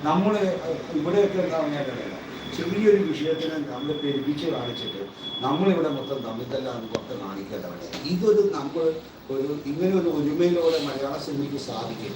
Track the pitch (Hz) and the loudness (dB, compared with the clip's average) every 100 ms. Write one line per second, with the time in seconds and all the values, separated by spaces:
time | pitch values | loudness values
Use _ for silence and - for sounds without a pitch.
0 | 147 170 208 208 190 170 165 156 - 160 | 4 4 4 2 2 0 -4 -6 -2 -2
1 | 160 202 196 185 170 160 151 147 135 113 | 2 4 4 2 0 0 0 -2 -4 -4
2 | 98 - - - - - 170 202 214 196 | -8 -8 -10 -12 -8 -6 -2 4 8 8
3 | 160 143 156 160 160 156 139 131 147 147 | 6 0 0 0 0 -2 -4 -4 -4 -2
4 | 147 139 131 143 170 139 120 107 104 98 | 0 0 0 0 0 -2 -4 -6 -6 -6
5 | 101 - - - 127 151 196 170 151 135 | -8 -8 -8 -4 -2 2 4 4 2 -2
6 | - 131 113 113 127 135 131 117 113 113 | -4 -6 -6 -6 -4 -4 -4 -6 -4 -6
7 | - 104 98 98 98 - - - - - | -4 -8 -8 -8 -8 -8 -8 -10 -10 -8
8 | 151 175 214 214 196 160 143 165 160 160 | -2 2 4 6 6 2 -4 0 0 0
9 | - - - 135 143 147 139 156 185 190 | -8 -18 -6 -4 -2 -4 -4 0 4 4
10 | 170 147 143 156 175 170 165 160 143 135 | 4 2 0 4 4 6 4 2 0 -2
11 | 139 143 - 139 139 139 123 117 117 110 | -4 -4 -4 -4 -2 -4 -4 -6 -6 -6
12 | 107 | -8